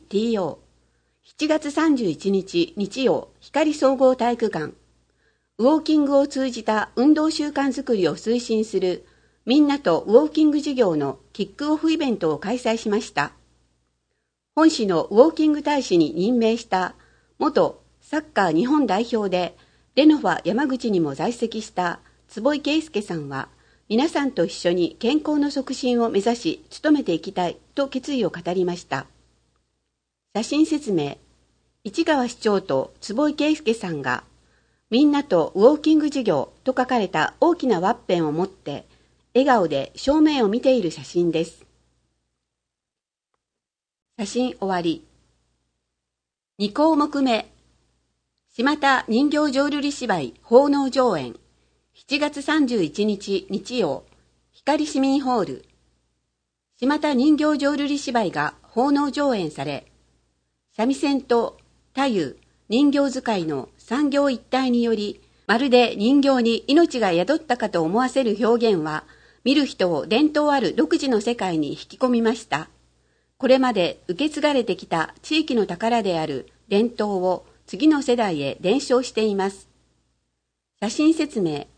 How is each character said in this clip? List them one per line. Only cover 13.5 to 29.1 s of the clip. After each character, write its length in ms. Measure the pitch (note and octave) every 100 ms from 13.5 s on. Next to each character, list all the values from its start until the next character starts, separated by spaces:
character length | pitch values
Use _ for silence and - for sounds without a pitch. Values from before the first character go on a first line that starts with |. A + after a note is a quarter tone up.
| _ _ _ _ _ _ _ _ _ _
本 160 | - D#4
市 160 | D4+ G#3
の 180 | E3
ウ 120 | - G3+
ォ 80 | D#4
ー 40 |
キ 120 | D#4+ D#4
ン 60 |
グ 100 | D4
大 200 | D4 D4
使 140 | - F3
に 160 | D3
任 260 | E3+ G3 B3
命 200 | A3+ A3+
し 80 | -
た 280 | F#3 F3+ - _ _ _ -
元 440 | D4+ D4 D#3 - _ _
サ 160 | _ D4+
ッ 60 | D4+
カ 140 | - F#3
ー 60 |
日 120 | D#3 A#3+
本 200 | D4+ B3
代 200 | F#3+ A#3
表 200 | A3+ G3+
で、 260 | F3+ F3 - _ _ _
レ 100 | A#3
ノ 140 | D4+ D4
フ 80 | F#3+
ァ 160 | D#3+
山 240 | E3 G#3+ C#4+
口 220 | B3+ A#3
に 100 | F#3+
も 140 | D#3
在 180 | C3+ F3+
籍 300 | A#3 A3+ A3
し 80 | G#3+
た 300 | - F3 - _ _ _
坪 240 | - A#3+ D4
井 40 |
圭 220 | D4 D#4
介 180 | D#4 G3+
さ 160 | G#3+ E3+
ん 140 | C#3+
は、 180 | C3+ - _ _ _ -
皆 220 | A3 D#4+
さ 120 | D#4 C#4
ん 40 |
と 140 | G#3
一 80 | E3
緒 200 | - F3
に 240 | F3+ E3+ -
健 220 | A3+ D4+
康 180 | D4+ D4+
の 120 | C#4+
促 220 | C#4 C4
進 300 | C4 B3 A#3+
を 80 | A3+
目 80 | G3
指 180 | G#3+ A#3
し、 280 | E3 - _ -
努 100 | D4+
め 100 | D4
て 120 | A3+
い 60 | E3
き 120 | F#3+
た 160 | F#3+ F3
い 80 | - _
と 140 | - C#4
決 240 | C4 C4+
意 140 | C4+ F3+
を 20 |
語 240 | F3 E3+
り 140 | F#3 F3+
ま 100 | F3
し 80 |
た。 220 | - C3+ -